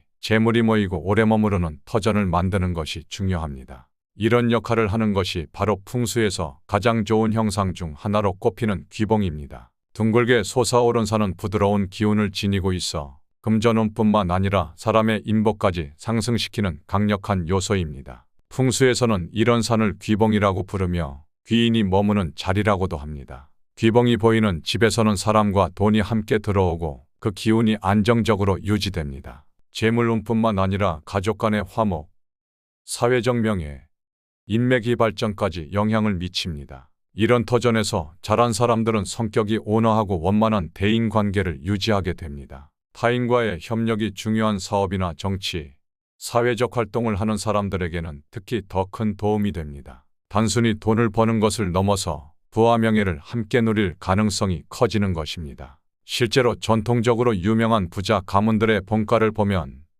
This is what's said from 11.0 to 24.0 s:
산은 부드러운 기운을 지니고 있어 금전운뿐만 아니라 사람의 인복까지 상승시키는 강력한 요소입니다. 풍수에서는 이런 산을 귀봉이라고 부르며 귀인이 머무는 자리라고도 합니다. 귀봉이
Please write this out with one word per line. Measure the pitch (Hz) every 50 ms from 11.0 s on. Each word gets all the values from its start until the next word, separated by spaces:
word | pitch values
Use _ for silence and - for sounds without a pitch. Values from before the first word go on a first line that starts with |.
| 110
산은 | 95 113 107 107 95 87
부드러운 | - - 101 107 107 101 101 104 101 98 92
기운을 | - - 107 104 107 107 104 98
지니고 | 98 - - 101 101 98 87 98 90
있어 | 90 - - - 80 73 69 69 - _ _ _ _ -
금전운뿐만 | 110 110 110 107 117 113 113 110 107 107 - 110 107 104 107 98 85
아니라 | 87 95 98 98 98 95 82 80 -
사람의 | - - 110 107 110 110 110 110 101 -
인복까지 | 117 107 110 104 110 104 107 - 101 85 87 78 69 73
상승시키는 | - - - 113 113 104 120 120 101 - - - - 104 92 76 71 -
강력한 | - - 101 104 104 104 98 - - 101 92 82 78
요소입니다. | 95 95 92 - 104 95 85 76 69 69 64 - 60 60 _ _ _ _ _ _
풍수에서는 | - - 131 131 - - 135 127 120 113 123 117 110 92 85 - -
이런 | 110 110 120 120 117 107
산을 | - 120 110 110 101 87 -
귀봉이라고 | - - 107 98 113 107 104 104 101 101 92 95 95
부르며 | - - 92 92 87 90 87 80 71 69 71 - _ _ _ _
귀인이 | - 113 117 117 117 113 113 104
머무는 | 92 92 101 101 104 104 101 92 76 -
자리라고도 | - - 95 92 101 98 107 101 90 95 - 85 73
합니다. | 73 76 76 69 67 - 65 65 - - _ _ _ _ _
귀봉이 | - 113 113 107 120